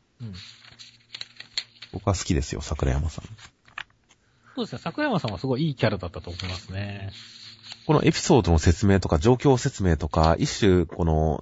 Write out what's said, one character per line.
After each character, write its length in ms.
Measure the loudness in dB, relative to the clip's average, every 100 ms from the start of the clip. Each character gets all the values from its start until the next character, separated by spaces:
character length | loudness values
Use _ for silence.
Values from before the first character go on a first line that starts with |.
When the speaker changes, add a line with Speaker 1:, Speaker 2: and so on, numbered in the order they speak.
| _ -16
Speaker 1:
う 40 | -16
ん。 80 | -14 -18 -20 -20 -20 -20 _ _ -18 -18 -20 -14 -12 -12 -14 -16 -6
Speaker 2:
僕 140 | -2
は 40 |
好 120 | -2 0
き 80 |
で 80 | -2
す 120 | -2
よ、 60 | -8
桜 320 | -8 -4 -2
山 180 | 0 -4
さ 120 | -8
ん。 40 | -16 -20 -20 _ _ -20 -20 _ _ _ _ _ _
Speaker 1:
そ 100 | -10
う 20 | -10
で 40 |
す 40 |
ね、 60 | -10
桜 240 | -10 -4 -2
山 120 | -2
さ 100 | -4
ん 20 |
は 80 | -6
す 80 | -4
ご 100 | -2
い 100 | -2
い 20 |
い 40 | 0
キ 120 | 0
ャ 20 |
ラ 80 | 0
だ 120 | -6
っ 20 |
た 80 | -10
と 100 | -12
思 80 | -10
い 60 |
ま 120 | -10 -10
す 140 | -10
ね。 360 | -10 -8 -10 -12 -14 -20 -20 -20 -20 -20 -6 0
Speaker 2:
こ 60 |
の 100 | 2
エ 80 | 4
ピ 80 | 2
ソ 200 | 4 4
ー 20 |
ド 100 | 4
の 80 | 4
説 260 | 4 2 4
明 140 | 2
と 80 | 2
か 100 | 2
状 180 | 2 4
況 220 | 4 2
説 240 | 0 -2
明 140 | 0 0
と 140 | 0
か、 260 | 2 4 4
一 220 | -2 2
種 260 | 4 4 2
こ 200 | -2 0
の 340 | 2 0 -2